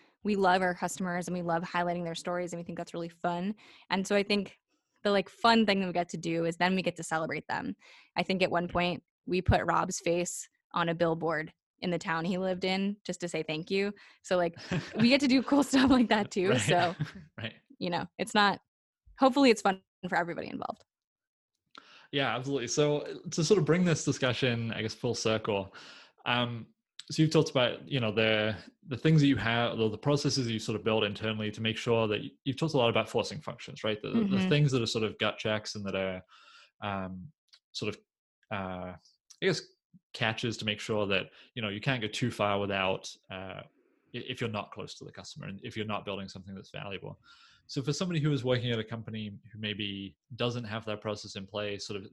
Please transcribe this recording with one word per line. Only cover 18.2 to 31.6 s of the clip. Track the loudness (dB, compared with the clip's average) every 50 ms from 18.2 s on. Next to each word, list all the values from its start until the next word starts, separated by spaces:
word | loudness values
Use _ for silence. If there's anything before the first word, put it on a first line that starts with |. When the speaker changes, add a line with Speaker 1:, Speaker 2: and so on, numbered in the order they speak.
| -6 2 4
Speaker 1:
not, | 4 4 4 2 0 _ _ _ _ _ _ _ _ _ -20 0 4
hopefully | 4 6 8 8 8 8
it's | 8 6
fun | 4 0 0 0 _ _ _ _ -6 0
for | 0
everybody | 0 0 0 -4 -6 -8 -8
involved. | -8 -8 -8 -8 -10 _ _ _ _ _ _ _ _ _ _ _ _ _ _ _ _ _ _ _ _ -20 -20 -20 -20 -20 -18 _
Speaker 2:
Yeah, | -4 -2 0 0 -2
absolutely. | -2 -4 -4 -4 -2 -2
So, | -2 2 2 2 2 2 -2
uh, | -4 -8 -12 -12 -10 -6
to | -2 0 4
sort | 4 4 4
of | 6
bring | 4 4 4 4
this | 4 2 2 0
discussion, | -2 0 2 0 0 2 2 2 0 2 0 -2 -4
I | -4 -4
guess, | -4 -6
full | -6 -2 -2 -2 -2
circle, | 0 2 2 2 2 0 0 0 0 -2 -4 -12 -20 -20 -20 -20 -20 -20 -20 _ _ -2
um, | 0 0 0 0 -2 -4 -10 -12 _ _ _ _ _ _ -20 -14 -6
so | 2 2
you've | 2 6
talked | 6 4 2 4
about, | 2 2 2 2 0 -4 -8 -4
you | -2 0
know, | 0 0
the, | 2 2 4 4 4 4 2 0 -2 -4 -10 -18 _ _ _ -8
the | -8
things | 2 4 6 6 8
that | 8 6
you | 4
have, | 4 2 2 2 2 0 0 0 0
the, | 0 0
the | 0 0
processes | 0 2 2 2 2 0 0 0 0
that | 0
you | -2 -2
sort | -2 -4 -4
of | -2 0
build | 0 2 2 2
internally | 0 -2 -4 -4 -4 -4 -2 -4 -6
to | -4 -2